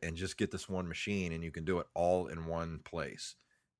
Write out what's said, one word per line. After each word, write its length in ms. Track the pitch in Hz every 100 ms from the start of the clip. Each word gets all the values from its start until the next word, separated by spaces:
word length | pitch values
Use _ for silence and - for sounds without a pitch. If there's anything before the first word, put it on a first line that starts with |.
and 120 | 85 82
just 220 | 95 -
get 140 | 104
this 180 | 95 -
one 180 | 92 90
machine, 440 | 82 - 101 87
and 120 | 82
you 80 | 82
can 140 | 80 80
do 140 | 87
it 80 | - -
all 320 | 87 92 85
in 180 | 82 82
one 340 | 82 82 80
place. 560 | - 85 69 - - - _ _ _